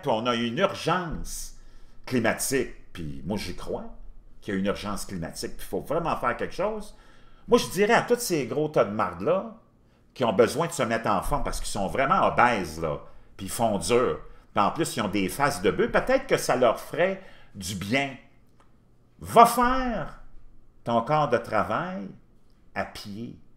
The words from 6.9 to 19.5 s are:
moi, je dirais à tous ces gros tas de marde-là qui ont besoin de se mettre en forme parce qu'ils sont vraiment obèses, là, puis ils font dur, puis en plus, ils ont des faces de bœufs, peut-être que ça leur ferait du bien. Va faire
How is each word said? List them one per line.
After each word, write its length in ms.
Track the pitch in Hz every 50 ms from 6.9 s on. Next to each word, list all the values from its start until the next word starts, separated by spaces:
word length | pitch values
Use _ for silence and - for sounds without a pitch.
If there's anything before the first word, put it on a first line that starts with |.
| - - - - - - - - - - - -
moi, 100 | 220 247
je 100 | - -
dirais 260 | - 180 208 208 233
à 80 | 185
tous 160 | - - 240 240
ces 280 | - - 180 151 127
gros 220 | 110 117 143 151 151
tas 160 | 151 151 120
de 60 | 101
marde-là 640 | 104 110 101 90 87 85 98 135 175 190 214 226 208 - - _ _ _ _ _ _ _ _ _ _
qui 100 | - 127
ont 80 | 113
besoin 340 | 98 101 131 - - 135 170
de 60 | 160
se 100 | - -
mettre 260 | 127 110 113 113 - 120
en 140 | 104 90
forme 220 | - - 147 135 -
parce 160 | 95 90 -
qu'ils 80 | - -
sont 180 | - 107 98
vraiment 400 | 92 - 110 139 139 190 190 127
obèses, 540 | 101 - - 113 123 117 101 90 80 78 82
là, 200 | 82 78 71 67 - - - - - - -
puis 100 | - 95
ils 60 | 95
font 260 | - - 117 113 104 95
dur, 400 | 82 87 120 120 123 92 78 76 - - - - - - -
puis 100 | 107 101
en 60 | 92
plus, 260 | - - 165 151 -
ils 60 | 127
ont 60 | 107 101
des 200 | 87 104 95 87
faces 340 | - - 139 143 - -
de 80 | 185 95
bœufs, 200 | 80 - 214 240
peut-être 360 | - 185 - - 262 269 277
que 120 | - 175 -
ça 180 | - - 135
leur 240 | 127 123 113 104 -
ferait 420 | - - - 139 170 190 196 190 - - - - - - -
du 200 | 104 98 90 101
bien. 420 | 92 98 98 120 139 139 135 131 - - - _ - - _ _ - _ - - _ _ _ _ _ _ _ _ -
Va 260 | - 87 113 214 233
faire 760 | 233